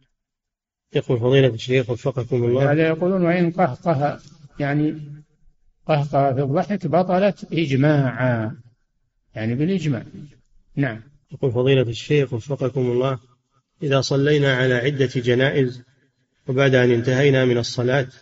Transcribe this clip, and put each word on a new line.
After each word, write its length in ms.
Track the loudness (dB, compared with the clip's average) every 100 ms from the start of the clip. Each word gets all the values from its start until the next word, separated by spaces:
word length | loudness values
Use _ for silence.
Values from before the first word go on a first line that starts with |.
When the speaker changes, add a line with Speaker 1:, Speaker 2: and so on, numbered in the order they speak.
| _ _ _ _ _ _ _ _ _
Speaker 1:
يقول 240 | -6 -2 0
فضيلة 280 | 2 4 4
الشيخ 420 | 0 -2 -2 0
وفقكم 540 | -4 -4 -6 -4 -2
الله، 280 | 0 2 2
Speaker 2:
هذا 160 | 2 0
يقولون: 340 | 0 -2 0
"وإن 280 | 0 2 0
قهقه"، 680 | 2 0 0 -2 0 -2 -4 -14 -20 -18 -6
يعني 400 | -2 0 0 -4 -12 -18 -20 _ _ _ _ _ -2
قهقه 480 | 0 0 0 0
في 80 | 0
الضحك 440 | 0 -2 -2 -4 0
بطلت 600 | 0 2 2 2 -2 -6
إجماعا، 1040 | -4 0 2 4 2 0 -2 -2 -2 -4 -8 -18 _ _ _ _ _ _
يعني 200 | -8 -4
بالإجماع. 500 | -2 -2 -2 -2 -4 -8 -18 -20 -20 _ _ _ -4
نعم. 260 | -4 -6 -16 _ _
Speaker 1:
يقول 200 | -6 -2
فضيلة 300 | 0 2 2
الشيخ 500 | 2 -4 -2 0 0
وفقكم 480 | -4 -8 -4 -4 -2
الله، 380 | -2 0 -2 -4 -10 _ _ _ _ _
إذا 180 | -2 -2
صلينا 560 | 0 0 2 2 2 2
على 180 | 0
عدة 360 | 0 -2 -2 -2 -2
جنائز 680 | 0 2 2 2 -2 -4 -18 _ _ _ _ _ -4
وبعد 260 | 0 4
أن 160 | 4 4
انتهينا 540 | 2 2 2 4 4
من 140 | 2 0
الصلاة 480 | -2 -2 0 0 -2 -10